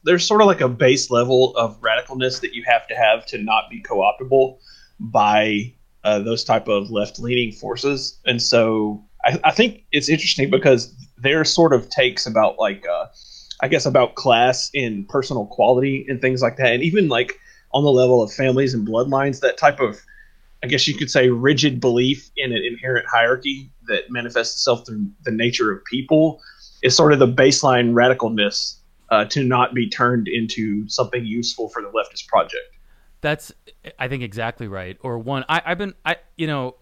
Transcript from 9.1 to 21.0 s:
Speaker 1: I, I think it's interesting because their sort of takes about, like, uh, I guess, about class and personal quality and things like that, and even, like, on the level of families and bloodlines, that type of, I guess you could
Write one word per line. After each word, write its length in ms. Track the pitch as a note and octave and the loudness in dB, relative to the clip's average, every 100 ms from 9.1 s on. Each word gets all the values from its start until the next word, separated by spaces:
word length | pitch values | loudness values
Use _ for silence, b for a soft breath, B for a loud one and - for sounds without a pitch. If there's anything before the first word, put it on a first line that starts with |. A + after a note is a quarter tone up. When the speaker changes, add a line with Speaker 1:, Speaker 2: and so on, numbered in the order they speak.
| - | -4
Speaker 1:
I, 160 | A#2+ D#3 | -2 0
I 40 | D#3 | 0
think 340 | D3+ A#3 - _ | 2 0 -2 _
it's 160 | D3 C#3+ | -4 0
interesting 440 | D#3 - - C3+ | -2 0 -2 0
because 440 | B2+ C#3+ B2 - - - _ | 2 4 2 0 -18 -20 _
their 260 | C3+ D#3 | -2 0
sort 300 | D#3 - E3 | 0 2 4
of 160 | B2+ B2+ | 4 0
takes 380 | - B2+ - B2 | 0 0 -2 -2
about, 320 | A2 G#2+ - | 0 0 0
like, 260 | G#2+ G2 E2+ | -4 -4 -6
uh, 200 | E2+ E2+ B B B B B | -6 -8 B B B B B
I 60 | C#3 | -2
guess, 200 | D3+ C#3 | 0 2
about 260 | C3 B2 | 2 2
class 560 | - C3 A#2 B2 B2+ - | 0 2 4 4 0 -4
and 340 | C#3+ A#2+ G2+ G2+ | -4 -4 -6 -4
personal 380 | C#3+ C3 C3 G#2 | -4 -2 -6 -6
quality 580 | - G#2+ B2+ C#3 C3+ C3+ | 0 4 4 2 -4 -6
and 140 | B2+ | -2
things 180 | C3 B2+ | -2 0
like 180 | A#2+ B2+ | -2 0
that, 140 | B2+ | 0
and 120 | A#2+ | 2
even, 260 | E3 G3+ E3 | 0 2 2
like, 300 | A#2+ B2+ - b b b | 0 -2 -8 b b b
on 100 | C3+ | 0
the 80 | D3 | 4
level 300 | B2+ B2+ B2 | 4 6 4
of 100 | G#2 | 2
families 440 | - C3 B2+ C3+ | -2 0 2 0
and 120 | B2 G#2+ | -2 -2
bloodlines, 520 | A2+ C3 C3+ C#3 C3 | -2 0 0 -2 0
that 180 | C3 - | -2 2
type 220 | D3+ C#3 | 0 2
of, 200 | A#2 G#2 _ b b b _ _ | -4 -4 _ b b b _ _
I 40 | B2+ | -4
guess 200 | C#3 - | -2 -2
you 60 | |
could 160 | C#3 | -4